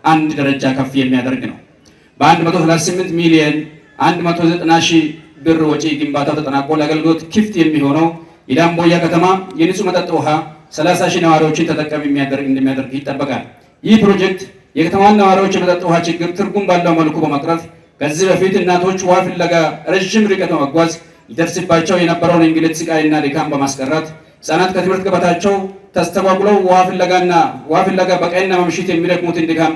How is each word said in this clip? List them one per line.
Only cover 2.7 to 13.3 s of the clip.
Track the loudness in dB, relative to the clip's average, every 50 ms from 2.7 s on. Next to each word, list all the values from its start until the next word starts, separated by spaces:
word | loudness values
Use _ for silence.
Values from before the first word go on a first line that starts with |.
| 2 2
ስምንት | 0 -2 -4 -4 -4 -2
ሚሊዮን | -2 0 2 4 4 4 4 2 -2 -4 -6 -10 -16 -20 _ _ _ -2
አንድ | 0 0 0 0
መቶ | -2 -2 0 2 2
ዘጠና | 0 0 0 2 2 2 2
ሺህ | 2 2 2 2 2 0 -6 -10 -18 -20 _ -4
ብር | 0 0 2 2
ወጪ | 2 0 0 0 -2 -4 -2
ግንባታው | -2 -4 -4 -2 -2 -2 -2 -2
ተጠናቆ | -4 -4 -2 -2 -4 -2 -2 -2
ለአገልግሎት | 0 0 0 -2 0 2 0 0 0 -4 -2
ክፍት | 0 0 0 0 0
የሚሆነው | 0 0 2 2 0 0 0 2 2 0 0 -2 -6 -18 -20 -20 -20 _ -2
የዳምቦያ | 0 2 2 2 0 2 2 2 2 2
ከተማ | 0 0 2 2 2 2 2 0 -2 -8 -2
የንጹህ | 0 0 0 0 -2 -4
መጠጥ | -2 -2 -2 -2 -2
ውሃ | -4 -2 -2 0 -2 -2 -4 -8 -18 -20 _ _
ሠላሳ | -8 -2 0 0 0 0 0
ሺህ | -2 0 0
ነዋሪዎችን | 2 2 4 4 2 0 0 0 -2 -2
ተጠቃሚ | -2 -4 -4 -4 -6 -4 -2
የሚያደርግ፣ | -2 -2 -2 -2 -2 -4 -4 -2
እንደሚያደርግ | -2 0 0 0 0 -2 -4 -6 -8
ይጠበቃል። | -8 -8 -8 -8 -6 -6 -6 -4